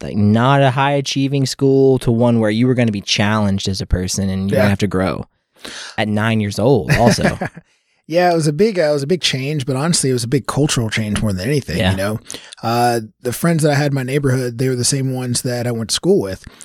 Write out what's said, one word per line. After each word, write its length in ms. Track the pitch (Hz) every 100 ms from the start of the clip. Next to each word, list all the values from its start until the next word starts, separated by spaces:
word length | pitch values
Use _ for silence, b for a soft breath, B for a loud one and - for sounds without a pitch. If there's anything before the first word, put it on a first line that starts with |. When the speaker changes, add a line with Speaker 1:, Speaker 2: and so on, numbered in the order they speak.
Speaker 1:
like, 160 | - 71
not 460 | 104 110 123 139
a 80 | 135
high 220 | 123 139
achieving 540 | 143 135 - 135 139 131
school 520 | - 139 135 135 131
to 140 | 131
one 260 | 117 120 117
where 100 | 110
you 180 | 107 127
were 60 |
gonna 180 | 123 117
be 80 | 101
challenged 640 | - - 104 110 104 98 -
as 140 | 95
a 60 | 92
person 420 | 92 92 - 98
and 180 | 95 98
you're 100 | 107
Speaker 2:
Yeah. 40 |
Speaker 1:
gonna 80 | 101
have 80 | 98
to 80 | 101
grow 380 | 92 92 58 - _ _ B B B B B
at 80 | 107
nine 320 | 107 110 110
years 220 | 104 101
old 320 | 113 135 82
also? 440 | 139 120 - - -
Speaker 2:
<laughs> 40 | 180 - - _ _ _ -
Yeah, 220 | 160 180
it 60 | 170
was 100 | 156
a 60 |
big, 260 | 151 214 180
uh, 40 | 156
it 20 |
was 100 | 147
a 40 | 139
big 120 | 180
change, 460 | - 135 131 151 127
but 80 |
honestly, 360 | 131 156 165 139
it 20 |
was 100 | 127
a 60 | 113
big 180 | 139 -
cultural 420 | - 151 - 113
change 300 | - 107 101
more 120 | 110
than 160 | 92 98
anything, 300 | 147 - -
Speaker 1:
Yeah. 120 | 92
Speaker 2:
you 60 | 95
know? 240 | 101 110 B B B B
Uh, 380 | 117 120 123 120 110 -
the 100 | 123
friends 320 | 117 170 165
that 80 | 151
I 20 |
had 140 | 139 147
in 60 | 139
my 80 |
neighborhood, 540 | 127 139 139 127 123 117
they 100 | 131
were 80 | 123
the 80 |
same 280 | 120 139 131
ones 300 | 127 127 120
that 240 | 131 120 120
I 60 |
went 180 | 117 113
to 40 | -
school 240 | 165 196
with, 240 | 98 95 - B